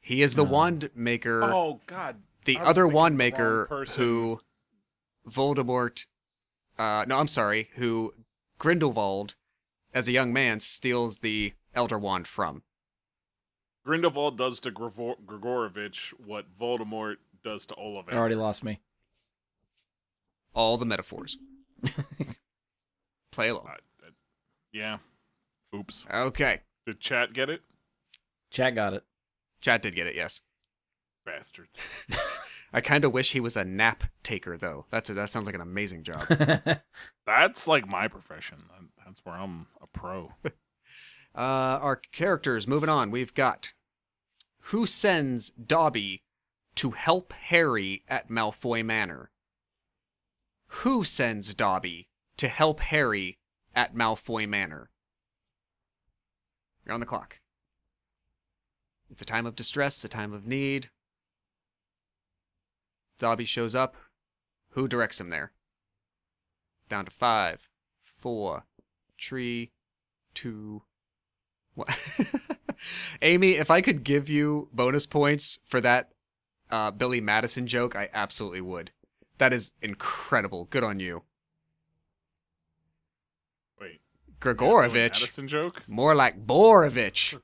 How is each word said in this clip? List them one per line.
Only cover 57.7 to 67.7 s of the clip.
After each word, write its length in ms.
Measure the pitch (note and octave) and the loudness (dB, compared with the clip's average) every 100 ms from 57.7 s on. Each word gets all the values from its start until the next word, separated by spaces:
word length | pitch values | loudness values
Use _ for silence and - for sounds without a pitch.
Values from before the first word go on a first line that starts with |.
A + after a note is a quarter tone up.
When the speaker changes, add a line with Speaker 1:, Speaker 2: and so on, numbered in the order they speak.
| _ _ _ _ _ _ _ _ _ _ _ _ _ _ | _ _ _ _ _ _ _ _ _ _ _ _ _ _
Speaker 1:
It's 100 | A2+ | -18
a 20 | |
time 200 | - A2+ | -6 -4
of 120 | A#2 A#2 | -4 -6
distress, 480 | A#2+ - C#3 - | -6 -2 -2 -2
a 40 | A2 | -6
time 240 | A2 G#2 | -8 -8
of 140 | G#2 G#2 | -10 -6
need. 440 | C3+ C#3 C#3 C3 _ _ _ _ _ _ _ _ _ _ _ _ _ _ _ _ _ _ _ _ _ _ _ | -2 -2 -4 -6 _ _ _ _ _ _ _ _ _ _ _ _ _ _ _ _ _ _ _ _ _ _ _
Dobby 260 | A#2 A2+ | -2 0
shows 300 | A#2 - A#2 | -2 -4 -2
up. 220 | A#2+ C3 - _ _ _ _ _ _ _ | 0 -2 -4 _ _ _ _ _ _ _
Who 180 | - C3 | -6 -2
directs 320 | A#2+ A2+ - | 0 -2 -4
him 100 | F2 | -8
there? 220 | D#2+ C#2+ _ _ _ _ _ _ _ _ _ _ _ _ _ _ | -8 -8 _ _ _ _ _ _ _ _ _ _ _ _ _ _
Down 160 | G2+ | -8
to 60 | F#2+ | -8
five, 600 | - A#2+ A2 F2+ D#2+ - | 0 2 4 2 -4 -16